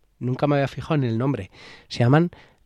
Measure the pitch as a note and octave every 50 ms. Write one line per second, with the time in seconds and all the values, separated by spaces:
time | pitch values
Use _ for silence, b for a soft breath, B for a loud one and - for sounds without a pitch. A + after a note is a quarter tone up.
0 | _ _ _ - A#2+ B2 C3 - D3+ D3 D3 C#3 C#3 - - - - - E3 D3
1 | C3 A#2 A2+ A2+ C3 C#3+ C3+ G#2 G2 - B B B B B B B B - -
2 | A#2+ A#2+ C#3 D#3 F3 F3 B B B B B B _